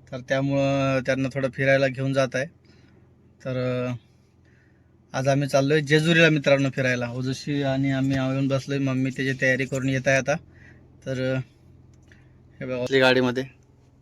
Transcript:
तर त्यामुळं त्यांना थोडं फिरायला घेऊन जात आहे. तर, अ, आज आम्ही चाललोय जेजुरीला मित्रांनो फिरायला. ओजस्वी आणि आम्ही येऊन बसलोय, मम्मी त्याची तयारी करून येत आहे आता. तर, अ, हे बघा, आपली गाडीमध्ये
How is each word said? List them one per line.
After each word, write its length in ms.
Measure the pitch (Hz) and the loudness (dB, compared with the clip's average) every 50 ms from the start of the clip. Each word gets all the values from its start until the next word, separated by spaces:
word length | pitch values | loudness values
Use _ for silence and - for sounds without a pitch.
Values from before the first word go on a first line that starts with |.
| _ - 139 | _ -14 -14
तर 60 | 127 123 - | -12 -6 -4
त्यामुळं 720 | 135 135 139 139 139 139 139 139 139 139 135 135 135 131 127 | -2 0 0 0 0 0 0 0 0 0 0 0 0 0 0
त्यांना 220 | 139 131 131 135 131 - | -2 -2 -2 -2 -4 -4
थोडं 160 | 139 135 131 | -4 -4 -4
फिरायला 380 | 123 139 135 135 135 135 139 135 | -2 0 2 2 4 4 2 0
घेऊन 240 | 127 127 135 135 135 | -2 -2 -4 -2 0
जात 160 | 135 135 127 - | 0 0 0 -2
आहे. 120 | 127 139 165 - _ _ - - - - - _ - _ _ _ _ _ _ _ _ - | -6 -6 -6 -10 _ _ -20 -20 -20 -20 -20 _ -20 _ _ _ _ _ _ _ _ -10
तर, 420 | 135 127 127 127 127 123 127 123 | -8 -6 -4 -4 -2 -2 -4 -4
अ, 60 | 127 127 117 _ _ _ _ _ _ _ _ _ _ _ _ _ _ _ _ _ _ _ _ _ _ - | -6 -6 -8 _ _ _ _ _ _ _ _ _ _ _ _ _ _ _ _ _ _ _ _ _ _ -8
आज 160 | 131 131 143 | -4 0 2
आम्ही 200 | 135 139 143 135 | 2 2 2 2
चाललोय 320 | - 139 139 139 151 156 | 2 2 2 4 2 0
जेजुरीला 480 | 147 135 151 156 156 165 170 165 170 160 | 2 4 2 2 4 4 4 6 6 6
मित्रांनो 400 | 156 147 135 147 139 139 139 135 | 4 4 4 2 4 4 2 0
फिरायला. 400 | - 143 131 127 123 120 123 120 | 0 -2 -2 0 0 -2 -4 -6
ओजस्वी 520 | 120 127 127 131 135 - - 151 147 143 143 | -6 -6 -6 -6 -6 -6 -6 -6 -4 -2 -2
आणि 280 | 135 135 135 139 139 | -2 0 0 0 0
आम्ही 260 | 135 135 135 135 139 | 0 0 0 0 0
येऊन 320 | 135 131 131 135 135 139 131 | 0 -2 -2 -2 -2 -2 0
बसलोय, 300 | 135 135 131 139 139 139 | -2 -2 -2 -4 -4 -2
मम्मी 320 | 139 135 127 131 131 131 | -2 -2 -2 -2 -2 -4
त्याची 220 | 127 - 135 135 131 131 135 | -4 -4 -4 -4 -2 0 0
तयारी 220 | 131 127 127 135 | 0 0 0 -2
करून 240 | 131 143 135 127 135 | -4 -4 -4 -2 -2
येत 120 | 135 131 131 | -2 0 2
आहे 100 | 139 135 | 2 2
आता. 180 | 135 127 - 147 170 - - - - - - - - - - - - - | 2 2 0 -2 -4 -4 -14 -20 -20 -20 -20 -20 -20 -20 -20 -20 -16 -10
तर, 280 | 135 135 127 131 131 131 | -8 -6 -4 -2 -2 -2
अ, 40 | 131 131 - _ _ _ - - - - - - - - - - - - - - - - - - - | -2 -4 -8 _ _ _ -20 -20 -20 -20 -20 -20 -20 -20 -20 -20 -20 -20 -20 -20 -20 -20 -20 -18 -14
हे 60 | 139 | -10
बघा, 160 | 127 127 123 123 | -8 -6 -6 -4
आपली 180 | 127 135 135 | 2 4 4
गाडीमध्ये 440 | 131 131 127 127 127 123 120 131 135 131 - _ _ _ _ _ _ _ _ _ | 6 6 6 4 2 0 0 -2 -6 -8 -12 _ _ _ _ _ _ _ _ _